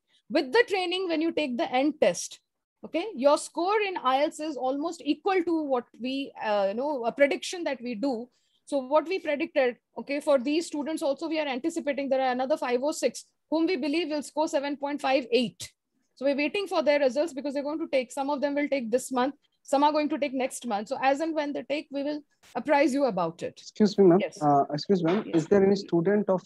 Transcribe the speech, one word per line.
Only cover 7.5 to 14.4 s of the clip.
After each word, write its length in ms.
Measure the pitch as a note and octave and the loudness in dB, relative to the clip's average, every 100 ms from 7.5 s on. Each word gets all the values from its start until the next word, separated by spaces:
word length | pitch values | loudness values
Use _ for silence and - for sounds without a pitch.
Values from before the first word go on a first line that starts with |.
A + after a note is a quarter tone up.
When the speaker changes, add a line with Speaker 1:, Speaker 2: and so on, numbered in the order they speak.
| F#4 | -6
Speaker 1:
that 180 | D#4+ C#4 | -6 -6
we 140 | A#3+ G#3+ | -6 -4
do. 340 | C#4 A3+ B3 _ _ _ - | -2 -2 -8 _ _ _ -6
So 120 | C#4+ | -4
what 300 | B3+ D4+ D#4 | 2 0 2
we 100 | F#4+ | -2
predicted, 600 | D#4 C#4+ E4 D4+ B3+ A3+ _ - | -2 -4 -2 2 0 -2 _ -14
okay, 220 | A#3 C#4+ | -6 -4
for 180 | D4+ C#4 | 2 2
these 300 | A#3+ D4+ E4 | 2 -2 -2
students 340 | D4+ C#4 D#4+ | -6 -4 -4
also, 260 | D4+ C#4 E4 | -2 -4 -4
we 120 | D#4 | -2
are 80 | D4 | -2
anticipating 640 | B3 E4 E4 C#4 C4 C#4 | -4 -4 -4 -4 -4 -2
there 120 | C4 | 0
are 100 | C4 | 0
another 260 | B3 C4 D4+ | 0 -2 -2
five 260 | C4 B3 | 0 -2
or 100 | C#4+ | -2
six 320 | D#4+ C4+ - - _ _ | -2 -2 -4 -12 _ _
whom 160 | D#4 E4 | 0 0
we 100 | F#4 | 0
believe 340 | D4+ D#4 D#4+ | -2 -2 -2
will 120 | D4+ | -4
score 260 | - D4 | -4 -4